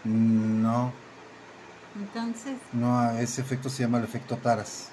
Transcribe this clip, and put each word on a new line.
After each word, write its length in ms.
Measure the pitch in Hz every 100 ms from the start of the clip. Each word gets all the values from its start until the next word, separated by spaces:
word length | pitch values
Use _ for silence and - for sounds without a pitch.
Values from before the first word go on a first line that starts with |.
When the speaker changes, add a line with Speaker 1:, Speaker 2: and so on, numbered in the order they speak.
Speaker 1:
No. 880 | 110 110 113 110 110 110 113 117 123 127 - - - - - - - - - 208
Speaker 2:
Entonces. 640 | 202 233 233 233 277 254 -
Speaker 1:
No, 380 | 120 120 123 120 117
ese 220 | 123 -
efecto 280 | 127 131 135
se 140 | -
llama 160 | 120 120
el 60 | 110
efecto 320 | 120 - 123
Taras. 520 | 123 113 104 - -